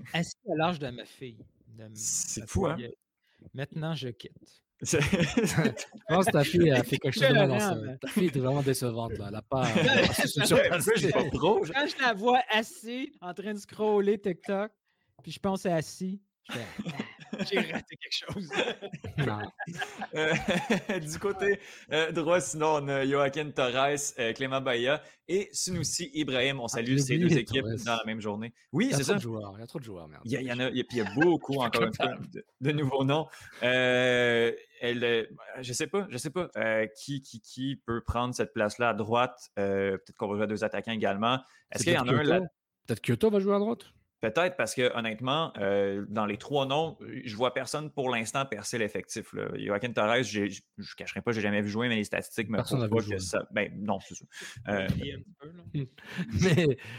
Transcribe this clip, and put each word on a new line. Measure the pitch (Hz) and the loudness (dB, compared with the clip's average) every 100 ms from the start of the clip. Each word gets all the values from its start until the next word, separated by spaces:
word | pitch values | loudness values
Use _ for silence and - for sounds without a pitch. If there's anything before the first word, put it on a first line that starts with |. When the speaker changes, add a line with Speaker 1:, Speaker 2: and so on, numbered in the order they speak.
| 117 | -6
Speaker 1:
Assis | 165 170 - 214 | -4 -4 -8 -6
à | 156 | 0
l'âge | 160 160 | 0 -2
de | 135 | -6
ma | 120 - | -10 -14
fille. | - 131 110 - _ - | -16 -16 -16 -20 _ -20
De | 110 | -20
m-, | 110 | -16
Speaker 2:
C'est | 107 - - - 110 | -8 -4 -4 -4 -8
Speaker 1:
ma | 107 | -4
Speaker 2:
fou, | 185 165 165 | 0 0 -2
Speaker 1:
fille. | 117 | -8
Speaker 2:
hein ? | - _ _ _ _ - | -14 _ _ _ _ -16
Speaker 1:
Maintenant, | 127 143 165 156 | -10 -8 -6 -6
je | 151 127 | -4 -6
quitte. | - - - - _ _ - | -10 -16 -20 -20 _ _ -10
Speaker 2:
C'est | - 156 | 0 2
Speaker 3:
<laughs> | |
Je | 143 180 156 - 202 - 190 - - - - | 4 2 2 2 2 4 2 0 -12 -10 0
pense | 175 180 | 2 4
que | |
ta | 170 | 4
fille | 143 175 165 | 6 6 8
a | 127 | 6
fait | - 135 | 4 0
quelque | 135 | 0
chose | - 269 | 4 6
de | 233 | 6
mal | 190 | 6
dans | 127 | 4
Speaker 1:
Écœurant, | - - | 2 0
Speaker 3:
sa | |
Speaker 1:
man. | - 131 | -6 -10
Speaker 3:
Ta | - | -4
fille | 202 180 | 2 2
était | 135 | 2
vraiment | 127 143 | 2 2
décevante, | 135 127 123 113 113 104 | 2 0 0 -2 -4 -6
là. | 101 | -8
Elle | 107 | -8
a | |
pas, | - 135 123 | -4 0 2
Speaker 1:
<laughs> | 165 | 4
Speaker 3:
elle | - | 4
a | 262 - | 6 4
pas | |
su | - 285 | 2 0
se | - | 2
Speaker 1:
Ouais, | 208 | 4
Speaker 3:
surpasser. | 175 - 175 202 220 | 6 6 2 2 4
Speaker 2:
je | |
suis | 175 | 4
pas | 131 143 | 2 2
pro, | 135 160 233 | 2 4 4
je | 160 | 2
Speaker 1:
Quand | 262 294 | 0 -2
je | 277 | 0
la | 254 196 | 0 2
vois | 240 247 - | 4 4 4
assise, | 214 226 - 220 247 277 - | 0 0 -8 -10 -8 -8 -10
en | 180 - | -14 -8
train | 196 | -8
de | 208 | -8
scroller | - - 214 208 196 208 | -8 -2 2 4 4 2
TikTok, | 202 170 - 196 214 _ _ _ _ _ | 0 -4 -4 -4 -4 _ _ _ _ _
puis | 165 | -16
je | - | -4
pense | 196 190 190 | -2 0 0
à | 165 | 0
Assis, | - - 185 196 _ _ - | -2 -6 -6 -8 _ _ -10
je | |
fais, | 123 104 - 190 | -8 -8 -8 -8
ah, | 135 - - - 202 190 | -6 -10 -12 -12 -6 -2
j'ai | 202 | -2
raté | 160 160 - - | -2 -6 -10 -16
quelque | - - 160 | -8 -8 -8
chose. | 202 165 - | -10 -6 -2
<laughs> | - - 226 - - - | -2 -4 -10 -12 -8 -4
Speaker 3:
Non. | 131 104 104 - - 165 - - - 156 | -2 -2 -8 -10 -10 -8 -10 -10 -8 -2
Speaker 2:
Euh, | 156 | 0
<laughs> | 160 - 175 - 196 - 185 | 0 0 0 0 -2 -2 -6
du | 151 160 | -6 -4
côté, | 202 196 196 196 - - - | -4 0 0 0 -2 -18 -2
euh, | 156 160 | 0 2
droit, | 165 156 180 | 0 4 4
sinon, | - 156 156 151 | 2 0 2 2
on | 139 | 2
a | 139 135 | 0 2
Joaquin | 143 139 147 151 | 4 2 0 -4
Torres, | - 123 127 139 147 - - | 0 2 4 2 2 -4 -2
euh, | 113 | -2
Clément | 113 131 135 | -2 -2 -2
Bahia | 131 120 123 151 - _ - | 0 2 2 0 -4 _ -4
et | 190 202 | -2 -2
Sunusi | - 180 175 139 - 151 151 | -6 -4 -2 -2 -4 -4 -4
Ibrahim. | 135 127 135 135 | 0 2 2 0
On | 117 | -4
Speaker 3:
Ah, | |
Speaker 2:
salue | 117 117 | -2 2
Speaker 3:
j'ai | 139 | 2
Speaker 2:
ces | 127 151 | 4 4
Speaker 3:
oublié | 175 | 6
Speaker 2:
deux | 147 | 4
équipes | 110 131 | 2 -2
Speaker 3:
Torres. | 110 107 110 | -2 -4 -2
Speaker 2:
dans | 113 | -2
la | 110 | -2
même | 110 | -4
journée. | 104 104 113 - - | -4 -4 -8 -12 -6
Oui, | 151 269 | 0 2
Speaker 3:
Il | |
y | 143 | 2
a | |
Speaker 2:
c'est | |
Speaker 3:
trop | 127 | 2
Speaker 2:
ça. | 208 | 0
Speaker 3:
de | |
joueurs, | 120 110 101 98 | -2 -6 -8 -14
il | |
y | |
a | 117 | -12
trop | 160 | -12
de | |
joueurs, | 113 90 78 | -10 -14 -14
merde. | 73 113 | -12 -6
Speaker 2:
Il | |
y | 127 | -4
a, | |
il | 131 | -4
y | |
en | 120 | -2
a, | 131 | -2
il | 123 | -2
y | |
a, | |
puis | - 120 | -2 -2
il | |
y | 98 | 0
a | |
beaucoup, | 127 170 156 - | 4 4 4 0
Speaker 3:
<laughs> | |
Je | 139 | -2
suis | 120 | 0
Speaker 2:
encore | 117 | 0
une | 113 | 0
fois, | - 123 | 0 -4
Speaker 3:
capable. | 113 - | -4 -12
Speaker 2:
de, | - - - | -16 -16 -4
de | 135 | -2
nouveaux | 151 135 135 | 0 0 2
noms. | 135 151 151 - - - | 2 2 -2 -10 -18 -2
Euh, | 120 127 127 123 127 123 120 117 117 110 - - | 2 4 4 4 4 4 4 4 2 0 -10 -6
elle, | 120 120 | -4 0
euh, | 117 113 107 - 104 117 | 2 2 0 -10 -16 -12
je | 127 | -6
sais | 120 151 | -4 -2
pas, | 202 185 | -2 -4
je | 123 | -6
sais | 151 | -6
pas, | 180 165 110 | -6 -6 -2
euh, | 113 110 110 - | 0 2 0 -4
qui, | - 139 | -8 -8
qui, | - 110 | -8 -18
qui | - 127 135 135 - | -14 -8 -6 -6 -4
peut | 117 | -4
prendre | - 117 123 | -2 -2 -2
cette | 120 110 | -2 -2
place-là | 117 104 - 117 | 0 0 2 0
à | 104 | 2
droite. | 104 120 123 - - 101 | 2 2 2 -2 -10 -2
Euh, | 98 98 98 95 | 0 2 0 -2
peut-être | - - | -6 -6
qu'on | 104 | -2
va | 104 | 0
jouer | |
à | 104 | 0
deux | 104 | 0
attaquants | 107 101 110 | -2 -2 -4
également. | 113 101 98 113 131 - _ - | 0 0 2 2 0 -4 _ -10
Est-ce | - | -2
Speaker 3:
C'est | 170 | 2
Speaker 2:
qu'il | |
y | 165 | 2
en | 127 | 2
a | |
Speaker 3:
peut-être | 131 | 2
Speaker 2:
un | |
là ? | 147 180 | 4 2
Speaker 3:
Kyoto. | 170 _ _ _ - | 0 _ _ _ -6
Peut-être | 113 - | -4 0
Kyoto | 117 220 | 2 4
va | 208 | 4
jouer | 196 202 | 2 2
à | |
droite ? | 208 233 - _ _ - | 0 -4 -10 _ _ -4
Speaker 2:
Peut-être | 110 165 180 180 | 0 2 2 2
parce | 110 - | -2 2
que, | 123 120 | 2 2
honnêtement, | 113 110 131 151 156 107 | -4 -4 -2 -2 -2 -2
euh, | 98 101 98 98 101 | 2 2 2 0 -4
dans | 110 104 | -2 -2
les | 101 | -2
trois | - - 135 | -2 0 2
noms, | 147 160 - 110 131 127 | 0 -2 -6 -12 -10 -8
je | 104 | 0
vois | 123 131 | 0 0
personne | 117 151 151 | -4 -6 -6
pour | - 127 | -4 -2
l'instant | 117 113 139 135 | -2 -2 -4 -4
percer | 104 - 120 | -6 -4 -2
l'effectif, | 104 95 - 110 - | -2 -4 -8 -10 -10
là. | 101 104 104 | -8 -6 -4
Joaquin | 104 101 120 | -2 -2 -2
Torres, | 113 107 120 | 0 2 2
j'ai, | 110 104 101 | 0 0 -2
je, | 98 _ - | -4 _ -16
je | - - | -16 -12
cacherai | - 98 | -10 -6
pas, | 120 | -2
j'ai | 110 | 0
jamais | 101 104 | 0 0
vu | 104 | 0
jouer, | 107 123 | -2 0
mais | 110 | 0
les | |
statistiques | 101 92 - - 113 | -2 -4 -6 -6 -2
me | 110 | -2
Speaker 3:
Personne | 120 131 | 0 0
Speaker 2:
prouvent | |
Speaker 3:
n'a | 110 113 | 2 0
vu | 101 | 0
Speaker 2:
pas | 95 | -4
que | |
Speaker 3:
jouer. | 92 | -2
Speaker 2:
ça, | 104 - | -4 -2
ben, | 107 98 - | -4 -4 -4
non, | 104 98 | -4 -4
c'est | - | -6
ça. | 90 - - - - - | -18 -18 -16 -16 -10 -4
Euh, | 101 95 - | -2 0 -2
Speaker 1:
Il | 143 | -4
y | |
a | 139 | -10
un | |
petit | - - | -14 -20
peu, | 147 | -20
là. | 175 170 147 131 - - - 175 | -18 -8 -6 -6 -10 -12 -8 -2
Speaker 3:
<laughs> | 101 185 170 156 | 2 4 6 4
Mais, | 120 - | 2 -4